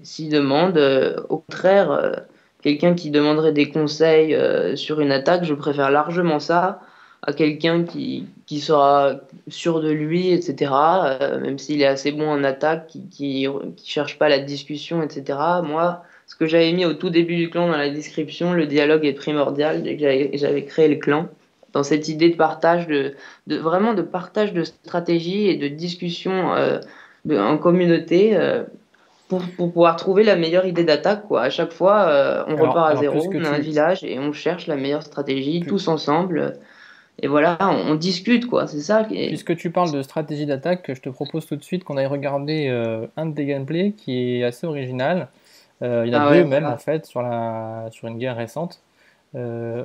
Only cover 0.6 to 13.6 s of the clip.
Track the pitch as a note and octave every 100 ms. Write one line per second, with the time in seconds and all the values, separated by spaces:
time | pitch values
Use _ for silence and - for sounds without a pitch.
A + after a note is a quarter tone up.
0.6 | F3+ D#3+ C3+ C3 - - - D#3 - D3
1.6 | F3+ G3+ E3 D3 - - - _ _ _
2.6 | D3 D3 F3 F3 D#3 D3 D3 D#3 D#3+ D3
3.6 | C#3+ D#3+ D3 D3 D#3+ D#3+ D#3 C#3 - -
4.6 | F2 C#3+ - D3+ C#3+ C3+ C3+ F3+ E3+ C#3+
5.6 | D3+ C#3+ C3+ C#3+ D3+ F3 F3 D3+ D3 E3+
6.6 | F#3 G3+ - _ - _ - C#3 D#3 D3+
7.6 | E3 E3+ E3+ D3+ C3 C3+ C3 - - D3
8.6 | D3 D3 C#3 C#3+ C#3 C#3 - - - -
9.6 | E3+ D#3+ D#3 D3+ D3+ E3+ F#3 F3 F3 C3+
10.6 | C#3+ C3+ D#3 F#3 D3+ C3 C3+ C3 C3+ C3+
11.6 | - D3+ C#3 C3+ D3 D3 D3+ D3 C#3 C3
12.6 | D3+ E3 - C3+ C3 - C#3+ C3+ C3+ C#3